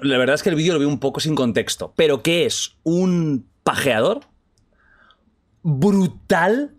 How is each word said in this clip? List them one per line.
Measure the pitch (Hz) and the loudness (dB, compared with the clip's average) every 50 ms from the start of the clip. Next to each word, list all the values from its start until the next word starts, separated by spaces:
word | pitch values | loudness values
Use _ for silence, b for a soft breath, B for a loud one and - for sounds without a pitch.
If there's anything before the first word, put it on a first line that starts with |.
| - | -2
la | 139 135 | 0 0
verdad | 127 127 123 143 | 2 2 2 0
es | 151 - | 0 0
que | 202 | 0
el | 170 | 0
vídeo | 151 160 185 175 | 0 0 0 0
lo | 151 | 2
vi | 143 | 0
un | 143 147 123 | 0 0 -2
poco | - 135 131 - | -2 -4 -4 -4
sin | - 156 156 | -4 -2 0
contexto, | 131 131 120 101 120 110 - - - 92 82 - | 0 0 0 0 -2 -2 -4 -6 -8 -10 -6 -2
pero | - 165 151 139 127 | 0 2 2 2 0
que | - 160 165 175 151 | 0 0 0 0 0
es | 113 - - - - - _ - | -2 -2 -4 -8 -10 -12 _ -4
un | 165 165 175 185 185 180 175 165 156 143 123 - _ _ _ _ | -2 0 0 2 0 0 0 0 0 -2 -4 -6 _ _ _ _
pajeador | - 139 - - 139 117 110 120 170 214 285 - _ _ _ _ _ _ _ _ b b b b b b b b b b b b _ _ _ _ _ _ _ - | -4 -2 0 0 0 2 2 0 0 -2 -4 -8 _ _ _ _ _ _ _ _ b b b b b b b b b b b b _ _ _ _ _ _ _ -4
brutal | 170 147 131 147 208 202 196 190 156 - - - - 202 170 170 185 220 262 294 285 - | -4 0 2 2 2 4 2 2 0 -4 -6 -4 0 0 2 2 2 2 0 -2 -6 -8